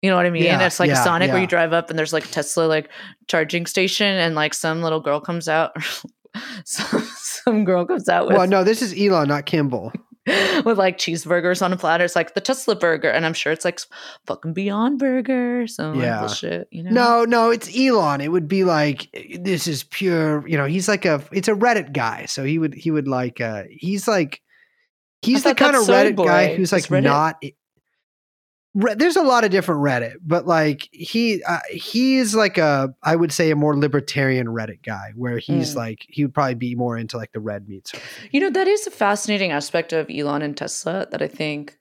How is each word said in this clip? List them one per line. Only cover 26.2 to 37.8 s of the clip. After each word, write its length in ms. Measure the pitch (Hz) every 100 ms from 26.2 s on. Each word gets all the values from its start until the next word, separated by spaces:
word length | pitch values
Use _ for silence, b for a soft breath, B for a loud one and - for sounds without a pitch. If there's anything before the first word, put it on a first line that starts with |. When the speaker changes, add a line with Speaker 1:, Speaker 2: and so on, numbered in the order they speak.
| 175
Speaker 2:
guy 220 | 175 180
Speaker 1:
Boy. 80 | 165
Speaker 2:
who's, 140 | 185
Speaker 1:
Is 40 |
Speaker 2:
like, 100 | 190 175
Speaker 1:
Reddit 180 | 143
Speaker 2:
not, 400 | 139 143 156 156 143 - _ _ _ _ _ _ _ _ _ _ _ 196
Re-, 200 | 226 214
there's 220 | 330 349
a 40 |
lot 220 | 302 247
of 80 | 214
different 300 | 190 185 156
Reddit, 340 | 143 123 117 - 165
but, 220 | 170 143
like, 420 | 165 156 147 -
he, 520 | - 170 226 233 196
uh, 160 | - 170 -
he 480 | 175 - 226 262 262
is, 160 | 240
like, 240 | 214 208 -
a, 340 | 156 143 135 127
I 120 | 151 165
would 160 | 170
say, 200 | - 165
a 40 | 147
more 220 | 147 143
libertarian 680 | 147 143 139 147 135 127 117
Reddit 340 | 117 110 92
guy 300 | - 104 101 107
where 220 | 123 120
he's, 360 | - 143 123
Speaker 1:
Mm. 20 | 143
Speaker 2:
like, 320 | 113 113 -
he 160 | - 143
would 80 |
probably 220 | 139 139 120
be 180 | 123
more 240 | 120 120 117
into, 180 | 113 123
like, 160 | 107
the 60 | 113
red 300 | 107 101 101
meat 180 | 98